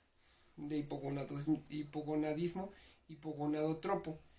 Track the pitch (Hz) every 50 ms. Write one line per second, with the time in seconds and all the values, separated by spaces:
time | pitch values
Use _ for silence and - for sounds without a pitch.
0 | _ _ _ _ - - - - - - - - 151 147 151 151 147 147 147 143
1 | 139 139 139 143 135 - 147 143 143 156 156 151 - - 147 151 151 147 - 151
2 | 151 147 156 151 151 156 151 151 170 175 - 190 190 196 - - - - - -
3 | _ - 156 143 147 156 151 139 147 151 151 151 151 160 160 160 - 185 196 180
4 | - 165 156 - - - -